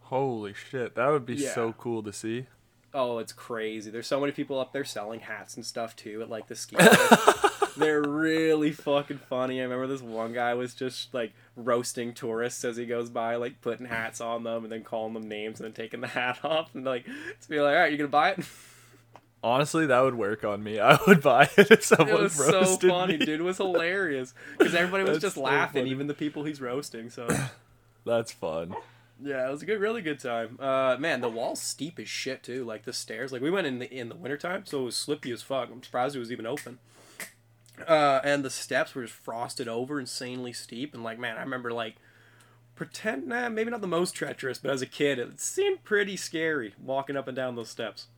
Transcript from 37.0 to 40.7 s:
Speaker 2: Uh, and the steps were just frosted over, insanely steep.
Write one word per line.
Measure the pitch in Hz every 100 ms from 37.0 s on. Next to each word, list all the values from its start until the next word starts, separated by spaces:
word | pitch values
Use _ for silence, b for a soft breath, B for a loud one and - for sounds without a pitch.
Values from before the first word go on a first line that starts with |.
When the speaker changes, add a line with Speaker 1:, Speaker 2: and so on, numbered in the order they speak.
| B B B B _ _ - - 165
Speaker 2:
Uh, | 156 143 135
and | 143 143 131
the |
steps | - - 131 160 139
were |
just | 113 -
frosted | - 117 123 - 117
over, | 113 127 147
insanely | 123 - 127 127 123
steep. | 120 -